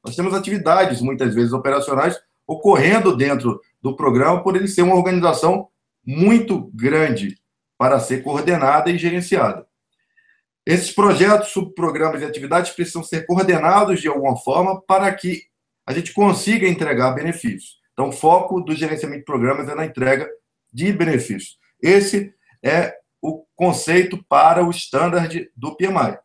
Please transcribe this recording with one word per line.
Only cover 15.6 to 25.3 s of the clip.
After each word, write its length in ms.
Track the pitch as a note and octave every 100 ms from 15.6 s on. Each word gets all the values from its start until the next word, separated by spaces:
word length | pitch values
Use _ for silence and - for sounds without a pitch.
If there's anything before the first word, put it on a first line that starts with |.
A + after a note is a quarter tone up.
| _ _
a 80 | -
gente 200 | C#3+ E3
consiga 560 | - G3+ - - A3 F#3+
entregar 420 | F3 D#3 C3 B2+
benefícios. 720 | B2+ D#3 E3+ A#2+ F#2+ - - _
Então, 180 | - C#3
o 20 |
foco 480 | C#3+ D#3+ F3 - F#3
do 120 | D#3
gerenciamento 480 | D#3 D#3 D3+ D#3 C#3
de 40 |
programas 440 | - C#3 B2 C#3 C#3
é 60 |
na 100 | D3
entrega 460 | D#3+ - B2+ C3+ D3+ - _ _ _
de 200 | A#2 F3+
benefícios. 640 | G3 E3 C3+ - G2 - - _ _
Esse 520 | D#3+ G3 G3 G3+ G3+ - _ _
é 340 | B2 D#3+ - - _ _
o 240 | D3+ D#3 - -
conceito 680 | F3+ - - F3 F3+ F3+ -
para 360 | C#3+ D#3 E3+
o 60 | F3+
standard 800 | E3+ - C3+ F3 F3 E3